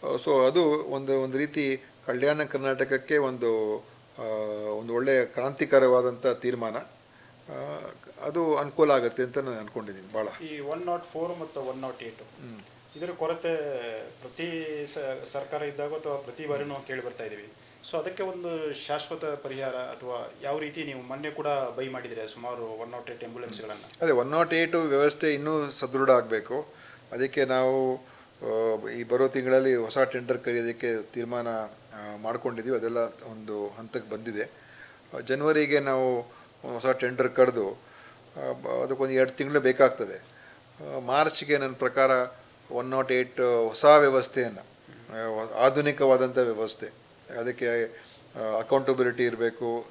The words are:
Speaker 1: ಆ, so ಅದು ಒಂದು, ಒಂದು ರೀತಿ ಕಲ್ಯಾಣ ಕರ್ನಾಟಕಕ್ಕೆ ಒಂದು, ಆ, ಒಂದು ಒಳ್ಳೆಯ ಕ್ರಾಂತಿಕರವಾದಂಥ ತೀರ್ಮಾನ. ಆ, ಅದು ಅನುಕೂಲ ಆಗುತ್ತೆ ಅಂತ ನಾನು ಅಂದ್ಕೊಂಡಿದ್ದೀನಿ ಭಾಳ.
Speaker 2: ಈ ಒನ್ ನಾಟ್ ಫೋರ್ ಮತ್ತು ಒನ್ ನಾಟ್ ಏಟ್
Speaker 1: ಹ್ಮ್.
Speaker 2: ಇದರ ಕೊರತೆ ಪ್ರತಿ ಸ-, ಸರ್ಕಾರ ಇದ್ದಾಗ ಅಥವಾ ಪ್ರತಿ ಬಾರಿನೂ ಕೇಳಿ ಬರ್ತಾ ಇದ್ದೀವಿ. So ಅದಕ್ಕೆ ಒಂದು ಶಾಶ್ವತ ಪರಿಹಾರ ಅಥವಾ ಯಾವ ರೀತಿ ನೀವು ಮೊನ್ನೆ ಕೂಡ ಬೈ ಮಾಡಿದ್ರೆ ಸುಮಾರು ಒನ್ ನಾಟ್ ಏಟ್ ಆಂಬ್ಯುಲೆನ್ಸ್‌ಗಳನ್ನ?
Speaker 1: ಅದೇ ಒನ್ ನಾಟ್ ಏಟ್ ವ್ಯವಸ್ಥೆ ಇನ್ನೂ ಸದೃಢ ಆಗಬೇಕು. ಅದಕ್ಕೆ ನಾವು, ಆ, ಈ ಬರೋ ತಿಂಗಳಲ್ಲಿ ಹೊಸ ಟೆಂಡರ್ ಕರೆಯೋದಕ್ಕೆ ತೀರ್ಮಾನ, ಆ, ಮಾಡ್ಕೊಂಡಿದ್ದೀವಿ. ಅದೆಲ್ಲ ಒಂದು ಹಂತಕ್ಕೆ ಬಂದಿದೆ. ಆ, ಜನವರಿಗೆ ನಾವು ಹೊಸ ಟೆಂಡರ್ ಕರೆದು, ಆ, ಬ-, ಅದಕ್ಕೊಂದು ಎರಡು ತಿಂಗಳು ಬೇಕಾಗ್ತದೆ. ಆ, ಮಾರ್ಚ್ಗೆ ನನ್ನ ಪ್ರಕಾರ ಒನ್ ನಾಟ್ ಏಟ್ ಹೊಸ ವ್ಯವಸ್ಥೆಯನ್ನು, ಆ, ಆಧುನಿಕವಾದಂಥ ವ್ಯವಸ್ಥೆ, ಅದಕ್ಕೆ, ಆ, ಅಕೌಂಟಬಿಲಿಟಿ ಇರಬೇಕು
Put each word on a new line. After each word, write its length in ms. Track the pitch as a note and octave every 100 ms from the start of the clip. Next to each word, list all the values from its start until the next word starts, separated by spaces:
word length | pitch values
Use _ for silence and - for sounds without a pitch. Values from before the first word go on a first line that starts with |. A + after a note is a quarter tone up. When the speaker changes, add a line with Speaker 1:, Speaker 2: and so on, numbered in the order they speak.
Speaker 1:
ಆ, 40 | C3+
so 400 | C3+ - C#3 C3
ಅದು 180 | D#3+ D#3+ D3+
ಒಂದು, 360 | D3+ C#3 C3+ C3+
ಒಂದು 180 | C3 C3
ರೀತಿ 380 | D3 D3 C#3 C3+ - - -
ಕಲ್ಯಾಣ 380 | B2 C#3 D3+
ಕರ್ನಾಟಕಕ್ಕೆ 720 | D3 C#3 C3+ C3 C3+ C3+ C3 D3+
ಒಂದು, 600 | C3+ B2+ A#2 A2 G#2+ G#2+ - - - -
ಆ, 40 | A2+ A2 G#2+ G#2+ G#2+
ಒಂದು 240 | G#2+ A#2
ಒಳ್ಳೆಯ 300 | A#2 C3+ C3
ಕ್ರಾಂತಿಕರವಾದಂಥ 1000 | A#2+ - C3 C#3+ D3+ C#3 C3 B2+ B2+ B2 C3
ತೀರ್ಮಾನ. 500 | A#2 B2 B2 A2+ A2
ಆ, 760 | - - - - - - - C#3 C#3 D3+ D#3 - - -
ಅದು 320 | C#3 D#3 E3 D3
ಅನುಕೂಲ 340 | C#3+ C3 D3+
ಆಗುತ್ತೆ 320 | C3+ A#2+ -
ಅಂತ 160 | B2 C3
ನಾನು 200 | C3+ A2+
ಅಂದ್ಕೊಂಡಿದ್ದೀನಿ 540 | G#2+ A#2+ G#2 F#2+ F#2+
ಭಾಳ. 320 | A2 G#2+ -
Speaker 2:
ಈ 160 | D#3+ D3+
ಒನ್ 260 | C#3+ E3 F3
ನಾಟ್ 180 | F3
ಫೋರ್ 360 | - F#3 E3+ F3
ಮತ್ತು 220 | D#3 C#3
ಒನ್ 160 | C3 C3
ನಾಟ್ 240 | C3 B2
ಏಟ್ 200 | A#2 G#2+
Speaker 1:
ಹ್ಮ್. 380 | G#2+ - B2+ A2 F#2+ - - D3
Speaker 2:
ಇದರ 140 | F3
ಕೊರತೆ 460 | F3 D#3+ E3 E3+ D#3+ D3 C3 A#2+ A2 A#2+
ಪ್ರತಿ 600 | - B2+ B2 E3+ E3 D#3 D3+ C#3+
ಸ-, 340 | D#3 C3+ C3 C#3
ಸರ್ಕಾರ 300 | C#3 C#3 D3+
ಇದ್ದಾಗ 320 | D3 C#3+ D3
ಅಥವಾ 220 | D#3 D#3 C#3
ಪ್ರತಿ 300 | B2+ A#2+ D3+
ಬಾರಿನೂ 280 | C#3+ C#3+
ಕೇಳಿ 300 | C#3 C3+ C3
ಬರ್ತಾ 200 | B2 A#2
ಇದ್ದೀವಿ. 280 | A2+ G#2 G#2 - - - -
So 80 | E3
ಅದಕ್ಕೆ 240 | E3 F#3
ಒಂದು 520 | F#3+ F3+ F3 E3 D3+ C#3 -
ಶಾಶ್ವತ 380 | D3 C#3+ D#3
ಪರಿಹಾರ 500 | D#3 C#3+ C#3 C3 C3+
ಅಥವಾ 580 | B2+ B2+ A#2+ B2+ A#2+ A#2+ -
ಯಾವ 160 | C#3 D3
ರೀತಿ 260 | D3+ D#3
ನೀವು 180 | D3 C3
ಮೊನ್ನೆ 280 | B2 C3+ D3+
ಕೂಡ 160 | D3+ D3 C#3 B2+ A2+
ಬೈ 120 | C3
ಮಾಡಿದ್ರೆ 400 | B2+ A#2+ A2+ A2
ಸುಮಾರು 540 | A#2+ A#2+ A#2+ A2+ A2
ಒನ್ 80 | A#2
ನಾಟ್ 200 | A#2+ A#2
ಏಟ್ 140 | A#2
ಆಂಬ್ಯುಲೆನ್ಸ್‌ಗಳನ್ನ? 560 | A#2+ A#2 A#2+ G#2 A2 G#2 - -
Speaker 1:
ಅದೇ 100 | E3
ಒನ್ 180 | B2+ B2+
ನಾಟ್ 240 | D#3 E3
ಏಟ್ 200 | E3 E3
ವ್ಯವಸ್ಥೆ 600 | E3+ D#3+ C#3 D3 D3 D#3+
ಇನ್ನೂ 360 | C#3+ D3 D#3 C#3+
ಸದೃಢ 400 | C3 C3 C3 C3
ಆಗಬೇಕು. 580 | B2+ A2+ A2 G#2 C3 D3+ - - - -
ಅದಕ್ಕೆ 320 | A#2 C3 D3
ನಾವು, 520 | C3 B2+ C3 C3+ C3 B2+
ಆ, 920 | - - - - A#2 A2 A2+ A2 A2
ಈ 160 | A#2+
ಬರೋ 240 | A#2 B2 C3+
ತಿಂಗಳಲ್ಲಿ 460 | C3+ B2+ C3 C3+
ಹೊಸ 240 | B2 A2 C3+
ಟೆಂಡರ್ 400 | C3 B2+ B2 A#2+
ಕರೆಯೋದಕ್ಕೆ 640 | B2 A#2+ A#2 A#2 A#2+ A2+
ತೀರ್ಮಾನ, 460 | G#2 B2 A#2 A#2+ A#2
ಆ, 680 | A2+ G#2+ - - G#2+ G#2 G#2
ಮಾಡ್ಕೊಂಡಿದ್ದೀವಿ. 540 | A2 A#2+ C3 A#2 A2+ B2
ಅದೆಲ್ಲ 220 | A2+ A#2 A2+ - B2
ಒಂದು 360 | A2 G#2+ G#2+ G#2
ಹಂತಕ್ಕೆ 420 | G2+ A2+ B2+ A2
ಬಂದಿದೆ. 400 | A2 A2+ G#2 A#2 - - - - - - C3+
ಆ, 40 |
ಜನವರಿಗೆ 600 | B2 C3+ D3+ D3+ D3 D3
ನಾವು 400 | C#3 C3 C3 B2 A#2 - - -
ಹೊಸ 240 | C3 A#2+ B2+
ಟೆಂಡರ್ 420 | B2+ B2 B2+ B2+
ಕರೆದು, 420 | B2+ B2+ A#2 G2
ಆ, 840 | - - - - - - D3 C3+
ಬ-, 300 | B2+ B2 B2
ಅದಕ್ಕೊಂದು 280 | C3 C3 C3+
ಎರಡು 180 | C3 C3
ತಿಂಗಳು 300 | B2+ C#3 D3
ಬೇಕಾಗ್ತದೆ. 560 | B2+ B2+ C3+ B2+ G#2 F#2
ಆ, 840 | - - - - - - D3+ C#3
ಮಾರ್ಚ್ಗೆ 600 | B2 C3+ D#3 - C#3+ D3
ನನ್ನ 160 | C3+
ಪ್ರಕಾರ 360 | B2+ B2+ C3+ C3+ B2+ B2+ - - - -
ಒನ್ 160 | A#2+ B2+
ನಾಟ್ 260 | C3 C3
ಏಟ್ 280 | B2+ B2 -
ಹೊಸ 440 | B2 A#2+ A2+ A2+
ವ್ಯವಸ್ಥೆಯನ್ನು, 760 | D3 D3+ C#3+ C3 A#2+ - A#2+ G2 - - - - - A2 A2+ A2 A2
ಆ, 140 | - C3
ಆಧುನಿಕವಾದಂಥ 720 | C3+ D3 C#3+ C3+ B2+ B2+ B2+
ವ್ಯವಸ್ಥೆ, 480 | B2 G#2+ A2 - G#2+ - - - - B2
ಅದಕ್ಕೆ, 460 | A#2+ A#2+ A#2+ A#2 A2+ - - - - -
ಆ, 220 | A2 A2
ಅಕೌಂಟಬಿಲಿಟಿ 640 | A2+ C3+ C3+ B2+ B2 A#2+
ಇರಬೇಕು 600 | A#2+ A2+ A#2 A#2 A#2+ A#2 A2